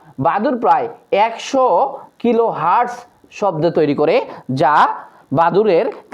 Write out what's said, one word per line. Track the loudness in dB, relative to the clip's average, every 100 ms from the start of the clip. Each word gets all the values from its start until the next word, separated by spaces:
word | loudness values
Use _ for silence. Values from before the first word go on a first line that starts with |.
| -20 -4 -2
বাদুর | 0 -2 0
প্রায় | 2 0 0 -10 -4 0 0
একশো | -2 -4 0 2 2 0 -6 -20 _
কিলো | 0 2 0 -2
হার্টজ | 0 0 0 -6 -18 _ _ -4
শব্দ | -4 0 -2 0
তৈরি | 0 0
করে, | 2 0 -2 -14 -8 -2
যা | 2 4 2 -2 -14 -20 -4 0
বাদুরের | 2 2 2 2 0 -6 -6